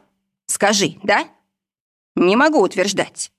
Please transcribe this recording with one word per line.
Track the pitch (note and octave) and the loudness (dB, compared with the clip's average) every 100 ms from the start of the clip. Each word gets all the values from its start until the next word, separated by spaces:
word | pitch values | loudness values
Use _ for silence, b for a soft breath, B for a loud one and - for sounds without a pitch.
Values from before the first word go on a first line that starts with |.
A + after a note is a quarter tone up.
| _ _ _ _ - | _ _ _ _ -10
Скажи, | - G3+ A3+ F3 - | -2 0 0 -2 -4
да?" | G3+ G#3+ - _ _ _ _ _ _ _ _ - | -2 -2 -4 _ _ _ _ _ _ _ _ 0
"Не | F3 A3+ | 2 2
могу | D#4 G3+ | 2 2
утверждать, | F#3 G3 G3 F#3+ E3 - - | 0 0 -2 -4 -6 -10 -16